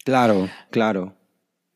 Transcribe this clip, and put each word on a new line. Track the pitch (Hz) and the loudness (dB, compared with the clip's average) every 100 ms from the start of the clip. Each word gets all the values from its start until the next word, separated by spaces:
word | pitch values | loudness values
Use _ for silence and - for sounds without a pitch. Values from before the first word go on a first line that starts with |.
Claro, | - 131 120 98 95 - - | -2 0 2 2 0 -8 -8
claro. | 117 110 95 95 - _ _ _ _ _ | -2 -2 -2 -8 -14 _ _ _ _ _